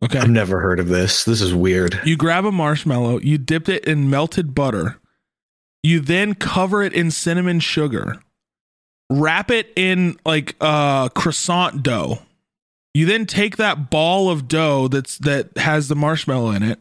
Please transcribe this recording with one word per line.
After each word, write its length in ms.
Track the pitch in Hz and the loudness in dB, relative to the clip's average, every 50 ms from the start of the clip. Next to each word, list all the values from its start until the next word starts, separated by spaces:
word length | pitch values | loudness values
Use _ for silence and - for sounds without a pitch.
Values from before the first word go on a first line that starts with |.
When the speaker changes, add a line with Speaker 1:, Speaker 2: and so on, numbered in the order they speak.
| - | -2
Speaker 1:
Okay. 140 | 120 - 135 | -2 0 2
Speaker 2:
I've 120 | 123 117 | 4 4
never 300 | 117 113 104 90 95 90 | 4 4 4 2 0 0
heard 180 | 85 95 90 87 | 2 2 2 2
of 100 | 90 87 | 2 2
this. 360 | 90 90 92 95 - - - | 2 2 2 2 0 0 0
This 160 | - 117 104 | 0 0 0
is 140 | 101 92 90 | 2 0 2
weird. 460 | 87 90 92 92 92 92 87 90 - - | 2 2 2 2 2 2 0 -2 -2 0
Speaker 1:
You 120 | 156 165 | 0 0
grab 280 | 156 170 165 165 180 190 | 2 2 0 2 2 0
a 80 | 214 196 | 0 0
marshmallow, 680 | 180 160 147 151 143 - 160 135 123 120 117 120 120 | 0 0 0 0 0 0 -2 0 0 0 0 0 0
you 180 | - 143 151 147 | 0 0 0 0
dip 300 | 127 - 160 160 156 - | 0 -2 -2 -2 0 -2
it 160 | 190 165 - | -2 -2 -2
in 260 | 160 156 147 143 135 | -2 0 0 2 2
melted 440 | 139 139 151 160 - - 175 147 131 | 2 0 0 -2 -2 -2 -4 -2 -2
butter, 440 | 143 143 135 110 98 82 101 - - _ _ _ _ _ _ _ _ _ _ _ _ _ _ _ _ - | -2 0 0 0 -2 -2 -4 -6 -8 _ _ _ _ _ _ _ _ _ _ _ _ _ _ _ _ 0
you 180 | 151 170 165 | 2 2 2
then 340 | 143 135 170 185 202 208 202 | 2 0 0 0 0 0 -2
cover 480 | 196 - - - 190 185 190 196 208 202 | -4 -4 -2 -2 0 0 0 0 0 0
it 100 | 190 - | 0 0
in 180 | - 170 165 | 0 0 0
cinnamon 500 | 151 - - 170 165 175 180 180 175 170 | -2 -2 -2 -2 0 0 0 0 0 0
sugar, 560 | 160 - - 165 151 147 120 87 57 - - - - _ _ _ _ _ _ _ _ _ _ _ _ _ _ _ _ - | -2 -2 -2 -2 -2 -2 -2 -4 -4 -6 -8 -10 -12 _ _ _ _ _ _ _ _ _ _ _ _ _ _ _ _ -2
wrap 400 | 131 139 151 156 160 185 202 - | 0 2 2 2 2 0 0 0
it 220 | 240 226 214 220 - | 0 0 -2 -2 -2
in, 420 | - 185 185 185 180 180 175 - - - | -2 0 2 2 2 0 0 -2 -4 -2
like, 320 | 160 160 156 139 - - - | -2 0 0 -2 -4 -6 -4
uh, 480 | 147 156 151 151 147 143 139 135 131 123 | -2 0 2 2 2 2 2 0 0 -2
croissant 720 | - - - 170 147 - - - 175 180 180 170 - 143 127 | -2 -2 -2 -2 -2 -2 -2 0 0 0 0 0 -2 -2 -2
dough. 380 | 135 120 107 78 64 - - - _ _ _ _ _ _ _ _ _ _ _ _ _ - | -2 0 -2 -2 -4 -6 -6 -10 _ _ _ _ _ _ _ _ _ _ _ _ _ -2
You 140 | 143 160 | 0 2
then 200 | 170 208 226 220 | 2 2 0 -2
take 300 | - - 190 208 208 196 | -2 -2 -2 -2 -2 -2
that 340 | - 214 208 165 147 147 123 | -2 -2 -2 -2 -4 -4 -2
ball 400 | - 151 156 165 180 196 196 185 | 0 0 2 2 2 2 2 0
of 160 | 175 151 131 | 0 -2 -2
dough 420 | 120 160 160 160 156 143 139 131 131 | -2 0 0 2 2 2 2 0 0
that's, 300 | 131 139 127 - - - | 0 -2 -4 -6 -8 -6
that 380 | 135 147 143 139 113 - - - | -2 -2 0 -2 -2 -4 -6 -4
has 300 | - 156 151 156 147 131 | -2 0 0 0 0 -2
the 80 | 151 | -2
marshmallow 540 | 147 147 147 160 151 - - 131 127 117 113 | -2 0 0 -2 -2 -2 -2 -2 0 0 0
in 120 | 107 98 104 | 0 0 0
it, 160 | 110 117 - | -2 -4 -6